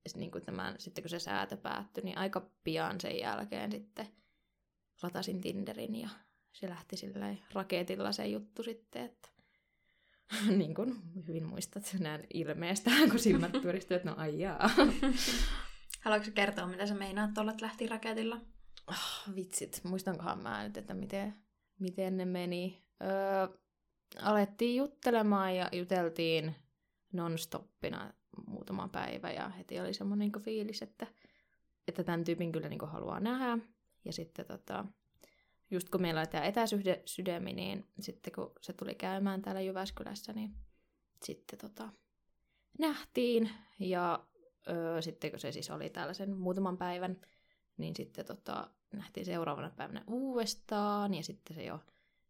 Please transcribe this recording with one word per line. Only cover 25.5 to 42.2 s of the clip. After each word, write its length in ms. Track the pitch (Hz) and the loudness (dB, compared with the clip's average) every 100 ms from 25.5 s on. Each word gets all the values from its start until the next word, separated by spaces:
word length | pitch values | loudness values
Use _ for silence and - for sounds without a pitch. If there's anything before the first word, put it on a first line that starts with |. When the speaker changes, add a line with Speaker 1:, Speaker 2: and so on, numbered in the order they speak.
| 185 | 2
Speaker 1:
ja 120 | 180 | 2
juteltiin 840 | 180 180 185 170 165 165 160 156 156 _ _ _ _ - | 0 2 4 4 4 4 4 2 -4 _ _ _ _ -6
non-stoppina 1000 | 180 170 165 - - - - - - - - _ - - | -2 0 -2 -4 -8 -10 -6 -4 -4 -8 -14 _ -14 -10
muutama 420 | - - 190 185 | -10 -6 -6 -4
päivä, 420 | - - - - | -4 -4 -4 -6
ja 180 | - - | -4 -6
heti 320 | 185 - 175 | -8 -8 -6
oli 140 | 185 | -4
semmonen 240 | 190 196 208 | -2 0 2
niinku 200 | 208 208 | 2 0
fiilis, 420 | 214 220 208 208 | -4 -4 -4 -6
että, 240 | 214 - 226 - - _ _ _ _ _ - | -8 -10 -10 -12 -20 _ _ _ _ _ -6
että 160 | - | -2
tän 200 | 175 170 | 0 2
tyypin 280 | 170 170 170 | 2 2 0
kyllä 160 | 165 151 | 0 -2
niinku 180 | - 156 | -6 -6
haluaa 340 | 160 - - | -6 -4 -2
nähdä. 380 | 208 254 254 233 226 _ _ _ | 0 2 2 0 -2 _ _ _
Ja 80 | - | -8
sitten 340 | - 165 - - | -6 -8 -8 -8
tota, 380 | - - - 196 - _ _ - _ _ _ - | -8 -6 -6 -6 -12 _ _ -20 _ _ _ -4
just 180 | 180 - | -4 0
kun 140 | 185 | 0
meillä 180 | 175 160 | 2 2
oli 60 | 156 | 0
tää 180 | 165 | 0
etäsydämi, 1080 | 151 208 226 202 190 180 - - 180 170 185 | 2 2 2 2 2 2 0 -4 -2 -2 -2
niin 320 | - 185 196 - - | -4 -4 -6 -8 -12
sitten 320 | - 180 - | -12 -10 -10
kun 200 | - - - | -8 -10 -10
se 120 | - | -12
tuli 220 | 185 196 | -8 -6
käymään 480 | - 190 190 196 190 | -4 -2 2 2 0
täällä 180 | 196 190 | -2 -2
Jyväskylässä, 720 | 190 190 196 - - 202 - | -2 -2 -4 -6 -8 -10 -8
niin 220 | 214 214 214 - _ _ _ _ - | -8 -8 -10 -16 _ _ _ _ -14
sitten 340 | - - - - | -10 -10 -10 -12
tota, 300 | 214 208 220 - _ _ | -12 -10 -12 -14 _ _